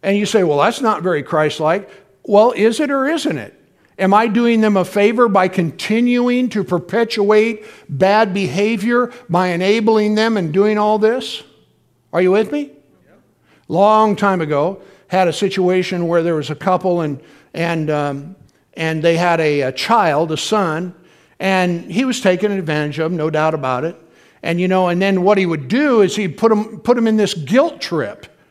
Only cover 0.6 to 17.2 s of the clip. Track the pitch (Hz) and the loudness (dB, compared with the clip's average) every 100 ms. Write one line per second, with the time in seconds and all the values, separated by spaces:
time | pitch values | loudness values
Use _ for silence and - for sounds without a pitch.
0.6 | 190 240 226 170 180 151 - 156 151 - | 2 0 -2 -2 -2 -4 -2 0 0 0
1.6 | 156 196 202 - _ _ - 202 240 - | -2 -2 -6 -20 _ _ 2 4 4 4
2.6 | 220 226 285 277 277 330 - 143 101 - | 0 2 -2 0 -2 -2 -2 -6 -8 -16
3.6 | _ _ _ - 190 208 233 220 233 226 | _ _ _ -2 2 4 2 2 2 2
4.6 | 214 196 180 202 208 240 240 196 185 185 | 2 2 0 2 2 2 2 2 2 0
5.6 | 165 - - 226 240 247 247 247 254 214 | -2 -4 -2 0 2 2 0 0 -2 -4
6.6 | 185 175 - 233 226 220 202 214 226 214 | -2 -4 -2 -2 -2 0 2 4 2 -2
7.6 | - - - 139 190 214 214 196 185 170 | -14 -20 -10 0 2 4 2 0 -2 0
8.6 | 214 220 226 240 240 - - 175 180 175 | 0 0 0 0 -2 -6 -2 0 0 0
9.6 | 190 226 214 220 208 214 226 214 160 180 | 0 2 2 2 2 2 0 0 0 2
10.6 | 214 214 208 214 214 262 - - - _ | 2 2 0 2 2 0 -6 -12 -16 _
11.6 | _ _ _ _ _ 170 185 202 208 294 | _ _ _ _ _ 0 2 2 0 -4
12.6 | 277 - _ _ _ _ _ _ _ _ | -8 -14 _ _ _ _ _ _ _ _
13.6 | - 165 208 214 220 196 202 185 151 143 | -4 2 4 4 2 2 0 0 -2 -2
14.6 | 170 196 - - _ 185 175 - 190 190 | -2 -6 -16 -20 _ 0 0 0 -2 0
15.6 | 180 185 175 175 170 170 170 156 131 147 | 0 0 -2 -4 0 0 0 -2 -4 -6
16.6 | 190 180 185 175 156 135 | -2 0 0 -2 -4 -6